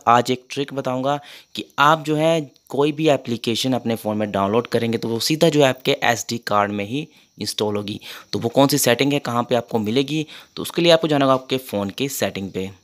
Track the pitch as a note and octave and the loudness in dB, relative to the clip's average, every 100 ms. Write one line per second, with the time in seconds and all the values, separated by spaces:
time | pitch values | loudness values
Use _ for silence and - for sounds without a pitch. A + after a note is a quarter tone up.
0 | A#2 A#2+ A#2+ B2 - C3+ C#3+ C#3 C3 B2+ | 4 4 2 -4 -6 -8 -6 -6 -6 -4
1 | C3+ C#3+ - - _ - - - D3 D#3+ | -2 -4 -6 -20 _ -14 -8 2 4 4
2 | D3+ D3+ D#3+ E3 C#3 _ - B2+ D3 D3 | 0 0 2 0 -2 _ -6 0 0 2
3 | D#3 C3+ A#2+ A2+ A#2+ A2 C3 B2 A#2 A2+ | 2 2 0 -4 -2 -2 -2 -2 -2 -4
4 | G#2+ G#2+ G#2 G2 G2 A2+ A#2+ A#2 A#2 A#2 | -4 -4 -2 0 0 0 0 -2 -2 -2
5 | A2+ A2+ - D#3 E3 D3 C3+ B2+ - C#3 | -4 -4 -2 2 2 4 2 2 -2 0
6 | A2+ A2+ - A#2 - G#2 G2+ G#2 G2+ C3+ | 0 0 -4 -8 0 0 2 -2 -6 -6
7 | D3+ _ _ - G#2+ - G#2+ G#2 G#2 - | -8 _ _ -10 -8 -2 -2 -2 -6 -10
8 | - - - G2+ A2+ - C#3 C#3+ B2 A#2 | -14 -18 -8 -6 0 4 4 4 2 2
9 | C#3 C#3+ - A#2+ A#2+ A#2+ - A2+ G#2 B2 | 2 -2 -2 -4 0 -2 -2 -2 0 -2
10 | C3+ D#3 D3+ - - - - - E3+ D#3+ | -2 -4 -6 -12 -18 -12 -6 0 4 4
11 | E3 C#3+ C3+ C3 - C3 - G2+ G2+ - | 4 2 4 2 0 -6 -4 -4 -4 -4
12 | C3+ - G2+ G2 F#2+ F#2+ F#2+ G2 | -6 -2 -4 -4 -8 -6 -8 -12